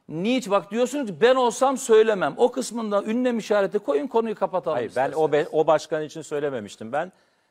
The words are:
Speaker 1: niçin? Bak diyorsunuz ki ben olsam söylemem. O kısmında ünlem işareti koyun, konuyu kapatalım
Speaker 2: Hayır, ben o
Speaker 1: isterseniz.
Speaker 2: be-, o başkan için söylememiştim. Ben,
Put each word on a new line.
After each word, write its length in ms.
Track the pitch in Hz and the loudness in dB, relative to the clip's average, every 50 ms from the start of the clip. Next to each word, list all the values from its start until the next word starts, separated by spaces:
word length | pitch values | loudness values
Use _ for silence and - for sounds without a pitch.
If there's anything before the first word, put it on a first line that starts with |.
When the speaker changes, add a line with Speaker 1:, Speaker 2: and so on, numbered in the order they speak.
| _ - | _ -10
Speaker 1:
niçin? 420 | 147 160 185 226 254 262 - 190 | -8 -4 -2 0 0 0 0 0
Bak 200 | 202 196 - - | 0 0 0 -2
diyorsunuz 360 | 202 233 247 233 262 294 269 | -2 -2 -2 0 -2 -4 -6
ki 140 | 208 170 139 | -6 -2 2
ben 140 | 202 247 262 | 4 4 4
olsam 420 | 262 247 233 - - 262 277 269 | 4 2 0 0 0 0 0 0
söylemem. 560 | 233 - - 220 220 220 220 214 190 160 139 131 | -2 2 4 6 6 6 4 2 0 -2 -2 2
O 140 | - 233 247 | 2 0 2
kısmında 520 | - 269 233 - 208 233 226 208 202 202 - | 2 -2 -6 -6 -8 -8 -4 -2 -2 -2 0
ünlem 340 | 208 220 247 254 254 233 | 0 -2 0 0 0 -2
işareti 420 | 220 185 - 208 208 196 185 - 208 | -2 0 0 2 2 2 2 -2 -2
koyun, 280 | 202 - - 285 294 | -2 0 -2 -2 -2
konuyu 280 | - - 226 226 226 208 | 0 -2 -2 0 0 -2
kapatalım 400 | - 202 170 175 180 - 170 156 | -4 -4 -2 -2 -4 -2 -2 -2
Speaker 2:
Hayır, 160 | 127 117 95 87 | -2 -4 -2 -2
ben 160 | 120 135 143 | -2 -2 0
o 140 | 135 156 156 | 0 0 0
Speaker 1:
isterseniz. 60 | 147 | 2
Speaker 2:
be-, 180 | 143 147 165 - - | 2 2 0 2 0
o 100 | 156 156 | 2 4
başkan 360 | 156 156 147 - - 165 156 156 | 4 4 2 2 -2 -6 -6 -6
için 180 | 147 - 165 | -8 -10 -14
söylememiştim. 720 | 143 - 156 143 143 143 135 117 104 95 - - 113 110 | -10 -6 -6 -4 -4 -4 -4 -6 -8 -10 -12 -14 -10 -6
Ben, 200 | 127 147 170 185 - _ _ _ _ _ _ _ | -4 -4 -4 -6 -10 _ _ _ _ _ _ _